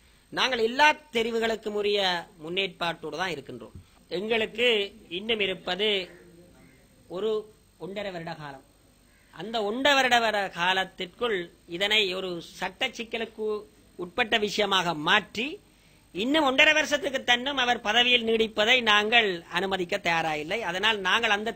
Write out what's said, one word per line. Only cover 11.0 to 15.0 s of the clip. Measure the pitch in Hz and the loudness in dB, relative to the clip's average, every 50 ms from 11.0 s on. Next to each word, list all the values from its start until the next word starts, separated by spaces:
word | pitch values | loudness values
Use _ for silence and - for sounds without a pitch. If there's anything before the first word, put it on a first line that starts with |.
| 185 180 - - 233 233 208 180 170 170 - _ _ - 175 | -12 -12 -8 -6 -4 -2 -2 -4 -4 -8 -14 _ _ -12 -6
இதனை | 175 202 208 214 214 202 185 185 | -2 0 2 2 2 2 2 -2
ஒரு | 185 185 185 175 165 - - - - | -4 -6 -6 -8 -8 -10 -12 -10 -8
சட்ட | 185 190 185 - 262 254 - | -8 -8 -4 -4 -6 -4 -4
சிக்கலுக்கு | - 226 226 - 226 226 220 - 214 214 214 208 208 - - _ - - _ _ - 175 | -8 -10 -8 -8 -6 -8 -8 -8 -6 -6 -6 -6 -6 -8 -14 _ -20 -20 _ _ -12 -12
உட்பட்ட | 175 - 247 247 214 233 220 208 | -6 -4 -4 -2 0 0 0 0
விஷயமாக | 196 - 208 208 196 196 185 170 175 165 151 | 0 0 0 0 2 2 2 2 0 -2 0